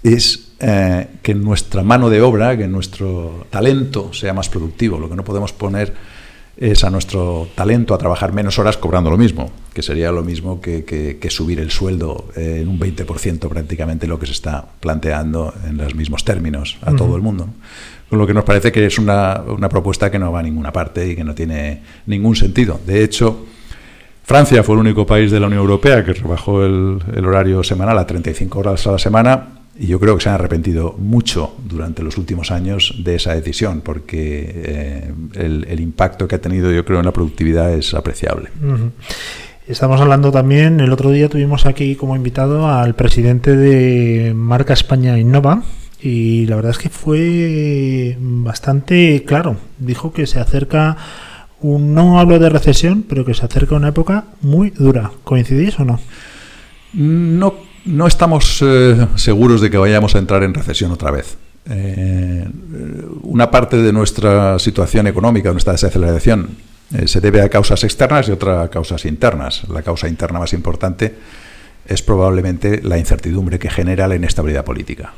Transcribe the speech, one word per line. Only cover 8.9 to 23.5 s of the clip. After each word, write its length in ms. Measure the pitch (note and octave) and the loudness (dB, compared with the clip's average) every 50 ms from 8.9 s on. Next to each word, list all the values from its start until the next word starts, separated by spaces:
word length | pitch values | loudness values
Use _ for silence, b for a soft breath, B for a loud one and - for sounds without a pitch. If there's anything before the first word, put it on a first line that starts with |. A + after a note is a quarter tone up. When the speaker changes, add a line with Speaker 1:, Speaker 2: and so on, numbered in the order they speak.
| F2 F2+ F2 D#2 | 0 0 0 2
Speaker 1:
lo 60 | D#2+ | 2
mismo, 340 | A2+ A#2+ G#2+ D#2+ C#2+ C2 - - - - - | 4 4 2 2 -2 -10 -10 -12 -18 -20 -14
que 80 | - - | -12 -10
sería 320 | D2+ - D2+ D#2+ E2 E2+ | -8 -6 -4 -4 -2 -2
lo 100 | F2 E2+ | -2 -4
mismo 380 | E2 F2 E2+ D#2+ E2+ F#2 F#2 E2+ | -4 -6 -8 -8 -8 -8 -10 -8
que, 240 | - F2 E2+ E2 D#2 | -8 -8 -8 -8 -8
que, 340 | - E2 D2+ D2+ C#2+ C#2+ D2 | -8 -8 -6 -6 -6 -8 -8
que 120 | - F2 | -8 -8
subir 280 | - - D#2+ E2 F2 E2+ | -6 -4 -4 -4 -4 -4
el 120 | D#2 D#2 | -4 -2
sueldo, 580 | - - G2 F#2 F#2 E2 E2 D#2 - - - - - | -2 -2 -2 -2 -4 -4 -4 -6 -8 -10 -14 -14 -10
eh, 220 | D#2+ E2 D#2+ E2 D#2+ | -8 -6 -6 -6 -4
en 80 | D#2+ F#2 | -4 -4
un 100 | F#2+ E2 | -4 -4
veinte 280 | F2+ F#2+ D#2 F2+ E2+ | -4 -4 -6 -8 -8
por 120 | C#2+ - - | -8 -8 -6
ciento 300 | - G2+ E2+ D#2 - D#2 | -6 -6 -6 -4 -6 -6
prácticamente 580 | D#2 E2 D2+ D2 - D#2+ D#2 D#2+ E2 D#2+ - | -6 -8 -8 -8 -8 -8 -6 -6 -6 -6 -6
lo 120 | E2 E2+ D2+ | -6 -6 -6
que 80 | D2+ | -6
se 60 | C2+ | -8
está 300 | C#2 - - D#2+ D2 C#2+ C#2 - - - | -8 -8 -6 -8 -10 -10 -12 -16 -20 -10
planteando 760 | - E2 D#2 D#2 D2+ D#2+ D2+ D2 D#2+ D#2 D#2 E2 D#2 D#2 - G2+ G2 | -6 -6 -6 -4 -4 -4 -4 -4 -6 -6 -6 -6 -6 -8 -10 -12 -10
en 120 | D#2 D2 D2 | -10 -8 -6
los 160 | D2+ C#2 C#2 | -6 -8 -6
mismos 320 | D#2 D2+ D2+ D2 C#2+ - | -6 -6 -6 -6 -4 -4
términos 500 | - G2+ F2 E2+ D#2 D2 C#2+ C#2+ - - - | -4 -4 -2 -4 -6 -6 -8 -8 -10 -12 -6
a 80 | - D3 | -2 0
Speaker 2:
Ujú. 80 | D3 C3 | 0 2
Speaker 1:
todo 180 | A2+ - E2+ | 2 0 0
el 60 | F2 | 0
mundo. 260 | G2+ A2 G#2 F2+ E2+ G2+ A2+ B B B B B B B B B B B | -2 -4 -4 -4 -8 -10 -12 B B B B B B B B B B B
Con 80 | G#2+ G#2+ | 0 0
lo 80 | G#2 | 2
que 80 | F#2+ G#2+ | 2 0
nos 100 | G#2+ - | 0 2
parece 260 | - G2+ G2+ G2+ A#2 | 2 2 2 2 2
que 140 | - A2 G#2 | 2 2 2
es 140 | G2 - - | 2 2 0
una, 420 | G#2+ G#2 G2+ G2+ G2 F#2+ G2 A2 A#2 A#2 | 0 2 2 2 0 0 -2 -4 -6 -8
una 220 | A2 G2+ G2+ F#2+ | -6 -4 -4 -2
propuesta 400 | - A#2 F#2 G2 F#2+ - G#2 G2+ | -2 -2 -2 -2 -2 -2 -2 -2
que 80 | G2+ G2 | -2 -2
no 120 | F#2 E2+ | -4 -2
va 100 | E2+ F2 | -4 -4
a 20 | |
ninguna 280 | E2 D#2+ D#2 D#2 D2+ D2 | -4 -4 -6 -6 -6 -6
parte 380 | - - E2 D#2+ - F2 F2 F#2 | -6 -6 -6 -6 -6 -6 -6 -6
y 80 | E2+ | -6
que 80 | E2 D#2 | -6 -8
no 100 | D2+ D2 | -8 -6
tiene 460 | D2+ E2 D#2+ D#2 D2+ D2 D2 D2 - B B B B B | -6 -6 -6 -6 -6 -6 -8 -10 -12 B B B B B
ningún 320 | G#2+ G#2 G2 G2+ A2+ A2 | -6 -4 0 2 2 4
sentido. 420 | - A2+ G2 F#2+ B2 B2 F#2+ D2+ - - | 4 2 2 4 2 0 0 -2 -6 -4
De 160 | F2+ F#2+ G#2 | 0 2 2
hecho, 440 | G#2+ G#2+ - - A#2+ A2+ A2 - B B | 2 2 2 2 0 0 0 -2 B B